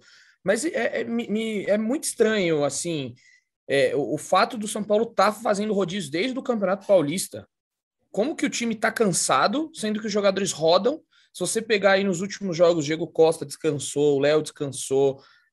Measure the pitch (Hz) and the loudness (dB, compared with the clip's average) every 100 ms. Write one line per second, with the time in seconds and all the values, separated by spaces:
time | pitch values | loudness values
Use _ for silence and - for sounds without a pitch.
0 | _ _ _ _ 180 220 311 - 240 226 | _ _ _ _ -2 0 0 -2 -2 -4
1 | 233 233 208 214 220 208 147 208 220 302 | -4 -6 -2 -2 -2 -4 0 0 0 -4
2 | - - 220 214 170 151 143 - 170 156 | -6 0 2 2 0 2 0 -2 -6 -6
3 | 123 123 _ _ _ _ - 139 127 135 | -6 -12 _ _ _ _ -2 2 2 0
4 | 117 147 - 185 226 240 208 220 202 208 | -2 -4 0 2 2 -2 -6 -6 0 0
5 | 233 - 202 208 226 196 214 202 175 202 | 0 2 2 2 -2 -2 0 -2 -2 -4
6 | 143 165 254 254 - 226 185 202 - 190 | -6 -4 -4 -4 -4 -2 0 -2 4 4
7 | 147 185 - 107 - _ _ _ _ _ | 4 -4 -6 -12 -16 _ _ _ _ _
8 | _ 190 269 - 277 - 233 220 220 220 | _ -4 -2 -2 -4 -2 -4 -2 -2 0
9 | 208 160 - 135 185 277 320 - 214 214 | 0 0 0 2 2 0 -6 -6 -6 -4
10 | 220 202 202 196 180 147 160 185 233 311 | -2 0 0 0 -4 0 4 4 2 -4
11 | _ _ _ - 175 226 226 202 196 196 | _ _ _ -8 -4 -4 0 2 4 4
12 | 196 170 202 - 196 160 170 170 143 160 | 2 -2 -6 -6 -6 4 4 4 0 -4
13 | 165 - 160 160 139 - 160 147 - 143 | -4 4 4 4 -8 -4 -2 -2 -4 0
14 | 147 139 143 156 151 - 139 120 - 135 | 2 4 4 2 0 -8 -8 -8 -2 2
15 | 139 135 _ _ _ | 2 0 _ _ _